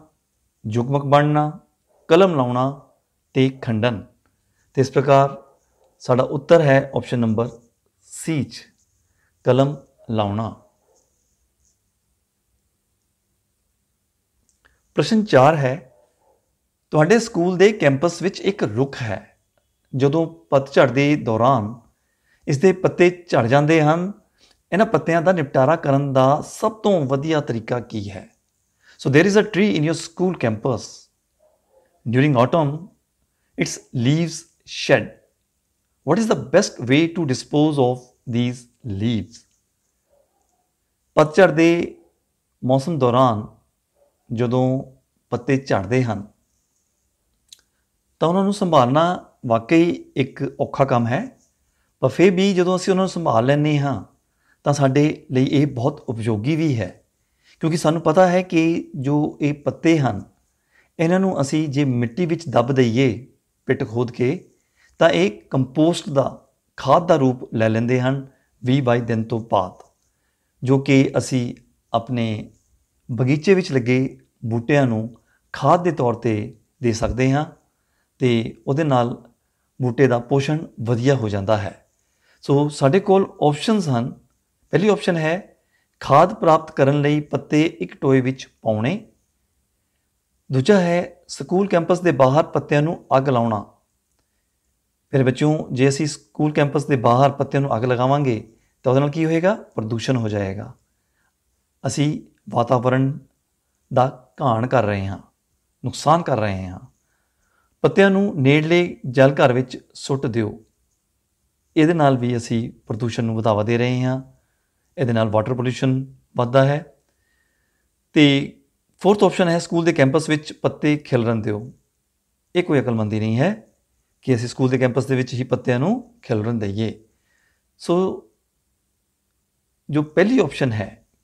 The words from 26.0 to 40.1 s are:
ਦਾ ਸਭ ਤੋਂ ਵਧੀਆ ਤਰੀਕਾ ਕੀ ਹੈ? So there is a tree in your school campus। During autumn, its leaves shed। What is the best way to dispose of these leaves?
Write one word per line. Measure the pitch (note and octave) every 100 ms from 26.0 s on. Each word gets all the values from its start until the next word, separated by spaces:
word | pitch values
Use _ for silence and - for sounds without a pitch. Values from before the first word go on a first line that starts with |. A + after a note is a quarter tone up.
| C#3+
ਦਾ | C3 C3 D3+
ਸਭ | - - A3
ਤੋਂ | A3 G#3+ F#3 C3
ਵਧੀਆ | C#3 D#3 D3+
ਤਰੀਕਾ | D3 A2+ - B2
ਕੀ | G#2+ A2 G2+
ਹੈ? | F#2+ - _ _ _ _ _ _ -
So | D3+
there | C#3 G3
is | G#3
a |
tree | G#3 E3 G#3 F#3
in |
your | D3+ D#3+
school | - - F#3 E3+ B2
campus। | G#2+ C#3 G#2+ - - _ _ _ _ _ _ _ _ _ _ -
During | A#2+ D3+ B2+
autumn, | B2+ E3+ D3 D#3 G3 _ _ _ _ _ _ -
its | D#3+ - _ C3+ A#2+
leaves | D#3 E3 - - _ -
shed। | - - B2+ G2 - _ _ _ _ _ _ _ _ -
What | F#3+
is | A3
the | D#3
best | A#2 F3 - -
way | A#2+ C#3 E3
to | F3 D3+
dispose | B2 - D3 D#3 C#3+
of | B2 B2+ - _ - A#2
these | B2 B2 - _ B2+
leaves? | F#2+ A2+ A2 F2+ - _ _ _ _ _ _ _